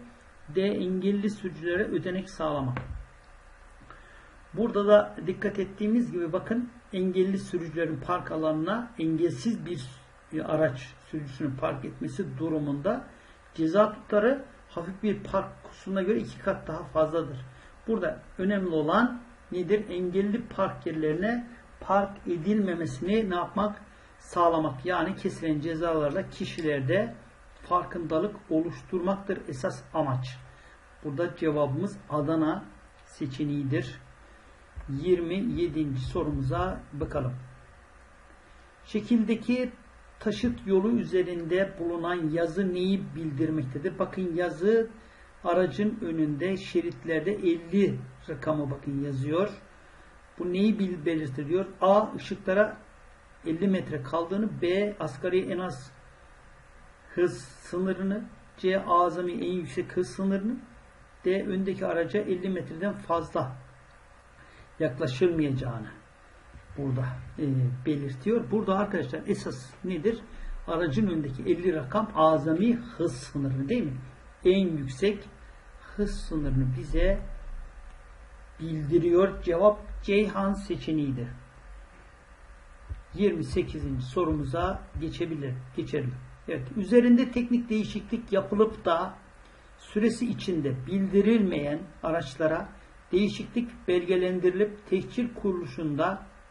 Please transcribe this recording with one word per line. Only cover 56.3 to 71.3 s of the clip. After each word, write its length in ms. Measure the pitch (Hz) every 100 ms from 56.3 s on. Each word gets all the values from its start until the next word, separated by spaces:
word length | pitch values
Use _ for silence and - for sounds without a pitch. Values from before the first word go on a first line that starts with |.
| - - - - - - - -
hız 260 | - 175 -
sınırını, 840 | - - - 185 190 185 196 208 - - - -
C, 280 | 185 190
azami 480 | 190 180 180 165 180
en 200 | 175 175
yüksek 440 | 185 151 - - -
hız 140 | 180
sınırını, 460 | - 196 196 208 269 - - - - - -
D, 200 | 185 196 202
öndeki 400 | 185 190 - 190
araca 340 | 170 165 208
elli 280 | 202 180 190
metreden 440 | 185 135 160 202
fazla 600 | 196 - 170 156 170 131 - - - - - - - - - - - - -
yaklaşılmayacağını 1080 | 156 131 156 - 180 165 147 127 123 113 107 - - - - - - - - 143
burada, 260 | 139 123 127 - - -
e, 60 | 147 131 127 - -
belirtiyor. 640 | 147 139 131 202 233 -
Burada 280 | 208 202 190
arkadaşlar 420 | 202 180 131 - -
esas 440 | 196 175 - - -
nedir? 360 | 180 175 190 233 - - - - -
Aracın 400 | 165 175 139 208
önündeki 360 | 160 139